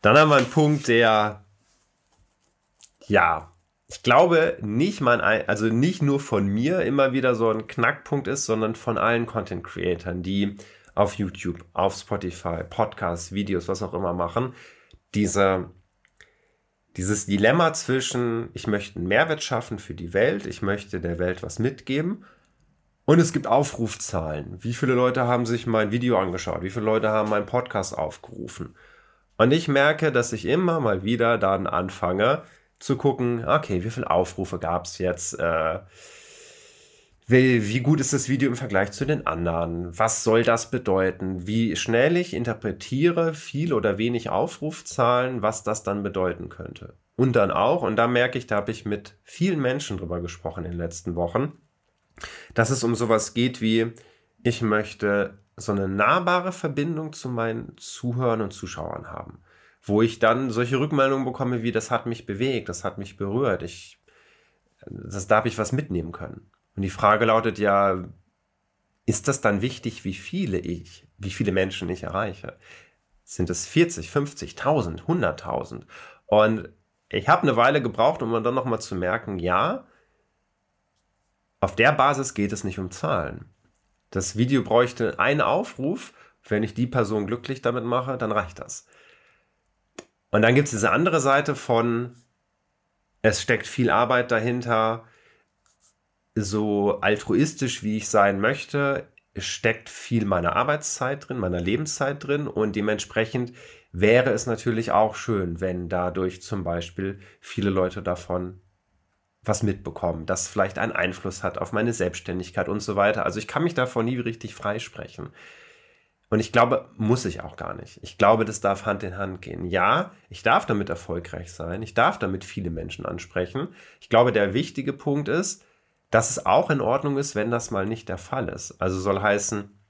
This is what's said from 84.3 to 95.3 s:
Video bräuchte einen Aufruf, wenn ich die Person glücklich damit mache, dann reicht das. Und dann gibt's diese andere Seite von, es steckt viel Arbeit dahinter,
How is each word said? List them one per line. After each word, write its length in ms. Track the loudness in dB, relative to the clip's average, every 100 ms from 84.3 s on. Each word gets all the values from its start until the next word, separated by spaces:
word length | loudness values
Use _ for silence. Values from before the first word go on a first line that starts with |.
| -2
Video 260 | 2 0
bräuchte 560 | 4 4 4 0 -4 2
einen 200 | 0 2
Aufruf, 720 | 2 0 -2 -6 -4 -4 -8 _ -20 _ -4
wenn 180 | -2
ich 100 | -2
die 140 | -2 -2
Person 380 | 0 0 0 -2
glücklich 360 | -6 -6 -4
damit 220 | -2 -2
mache, 340 | -2 -2 -2 -4
dann 140 | -2
reicht 260 | -2 -2 -10
das. 280 | -14 -16 _ _ _ _ _ _ _ _ _ _ _ -20 _ _ _
Und 120 | 4
dann 120 | 6
gibt's 180 | 6 2
diese 180 | 0 2
andere 300 | 4 2 2
Seite 340 | 2 2 2
von, 600 | -6 0 2 2 -2 -4 -12 _ _ _ _ _ _ _ _ _ _
es 180 | 2 2
steckt 260 | 0 -2 -2
viel 220 | 0 2
Arbeit 420 | 4 4 2 2
dahinter, 720 | 0 0 -4 0 2 2 -2 -10 _ _